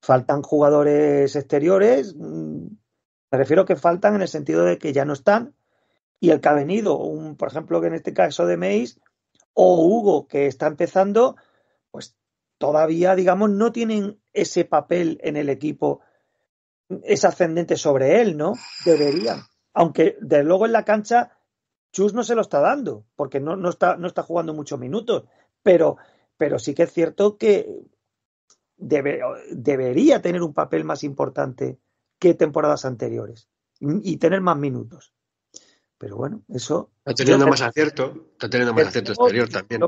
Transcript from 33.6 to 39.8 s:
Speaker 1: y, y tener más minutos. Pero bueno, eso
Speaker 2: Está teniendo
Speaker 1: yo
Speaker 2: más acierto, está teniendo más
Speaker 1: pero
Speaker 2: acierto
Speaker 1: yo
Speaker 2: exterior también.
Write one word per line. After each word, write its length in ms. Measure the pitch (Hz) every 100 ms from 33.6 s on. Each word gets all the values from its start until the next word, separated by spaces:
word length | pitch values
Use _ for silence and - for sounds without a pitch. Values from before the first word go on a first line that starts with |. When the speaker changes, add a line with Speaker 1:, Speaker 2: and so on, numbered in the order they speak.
| _ _
Speaker 1:
y, 320 | 143 185 202
y 40 | -
tener 220 | 165 190
más 160 | 180 151
minutos. 560 | 143 123 113 - _ _ _ _ _ - _ _ _ _
Pero 180 | - 101
bueno, 260 | 135 214 _
eso 420 | 123 - 151 - _
Speaker 2:
Está 200 | - 123
teniendo 200 | 131 135 139
Speaker 1:
yo 40 |
Speaker 2:
más 100 | 135
acierto, 640 | 123 131 151 151 131 - -
está 160 | _ 123
teniendo 240 | 123 120
más 60 | 117
Speaker 1:
pero 80 | 156
Speaker 2:
acierto 240 | 123 101
Speaker 1:
yo 80 | -
Speaker 2:
exterior 240 | 123 107 117
también. 320 | 104 92 113